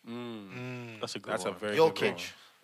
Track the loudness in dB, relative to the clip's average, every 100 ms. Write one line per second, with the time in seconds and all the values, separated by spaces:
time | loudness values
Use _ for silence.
0 | -8 -6 -6 -8 -8 -8 -6 -6 -8 -6
1 | -6 -6 -4 -2 -2 -2 2 6 6 6
2 | 2 2 -6 -10 -20 -20